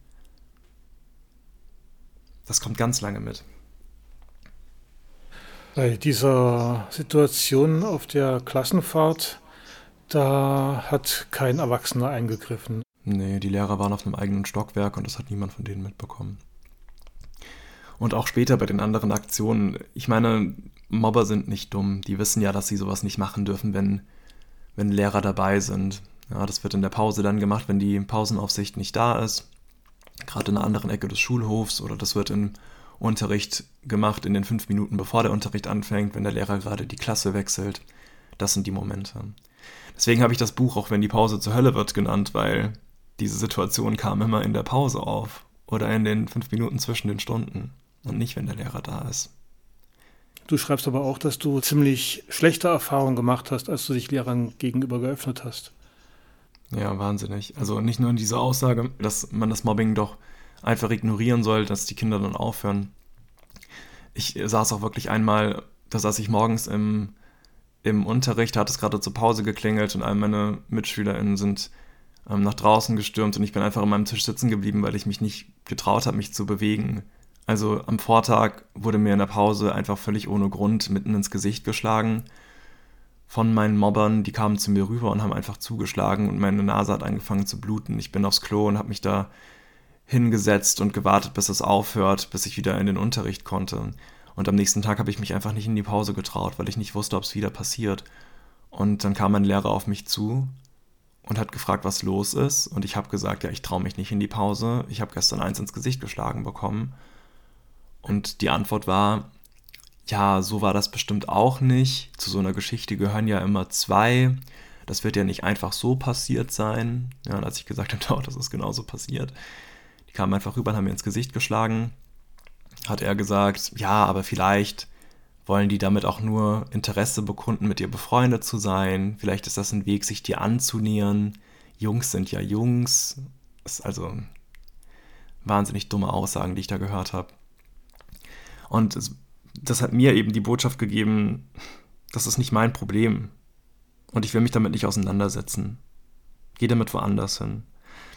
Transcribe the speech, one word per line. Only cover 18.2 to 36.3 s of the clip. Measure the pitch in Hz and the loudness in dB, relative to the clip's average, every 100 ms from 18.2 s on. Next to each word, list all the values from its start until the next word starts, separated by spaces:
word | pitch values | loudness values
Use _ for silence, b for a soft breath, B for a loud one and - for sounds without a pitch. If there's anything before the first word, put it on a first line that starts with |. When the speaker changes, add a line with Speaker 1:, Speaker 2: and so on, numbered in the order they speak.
| - | 0
Speaker 1:
später | 120 123 117 | 2 4 4
bei | 101 | 2
den | 98 | 0
anderen | 107 110 107 | 0 0 0
Aktionen, | 101 - - 107 110 101 - - | -2 -2 -2 0 2 0 -2 -10
ich | - - | -6 0
meine, | 113 117 110 98 - - - - | 2 4 2 0 -6 -16 -18 -4
Mobber | 110 110 117 104 | 0 4 4 4
sind | 104 98 | 2 -2
nicht | 104 - | -6 -4
dumm. | 101 98 98 | -2 -2 -2
Die | - 98 | -4 -2
wissen | 107 117 | 0 2
ja, | 101 | 2
dass | 98 - | 0 -2
sie | 101 | -2
sowas | 98 98 | -2 -2
nicht | 101 - | -4 -2
machen | 95 - | -4 -2
dürfen, | 101 95 107 | -2 -2 -2
wenn, | 98 98 98 - b b b b b b - | 0 0 0 -6 b b b b b b -2
wenn | 104 | 2
Lehrer | 101 101 101 | 4 4 2
dabei | 101 95 95 101 | 0 2 2 2
sind. | 98 98 98 98 - - - | 2 -2 -2 -4 -12 -18 -8
Ja, | 101 98 | -4 -4
das | - | -4
wird | 98 | -2
in | 98 | 0
der | 95 | 0
Pause | - 107 104 | 2 0 2
dann | 101 104 | 2 2
gemacht, | 101 107 127 | 2 0 0
wenn | 98 | 2
die | 101 98 | 2 0
Pausenaufsicht | 98 110 107 104 101 - 101 - | 0 0 0 0 -2 -2 -4 -6
nicht | 98 107 | -4 0
da | 117 120 | 2 2
ist. | 110 - - - - - - - - - - | 0 -4 -8 -20 -20 -20 -20 -20 -20 -18 -10
Gerade | - 101 | -6 0
in | 101 | 0
einer | 104 | 2
anderen | 104 98 | 0 -2
Ecke | 101 98 | -4 -4
des | 101 | -2
Schulhofs | - 123 110 110 104 - | -2 0 0 0 -2 -4
oder | 104 107 | -6 -4
das | 101 104 | -2 -2
wird | 101 | 0
im | 101 104 B B B B B | 0 -2 B B B B B
Unterricht | 113 110 104 104 - - - - | 0 0 0 0 -2 -8 -10 -14
gemacht, | - 107 107 107 | -2 2 2 2
in | - | 0
den | 101 | 0
fünf | 98 113 - | 0 -2 0
Minuten, | 101 101 98 | -2 0 -2
bevor | 95 117 | 0 2
der | 113 | 2
Unterricht | 104 104 104 98 | 2 -2 -6 -4
anfängt, | 104 - 104 104 | -4 -2 -2 -2
wenn | 104 | -2
der | 101 | -2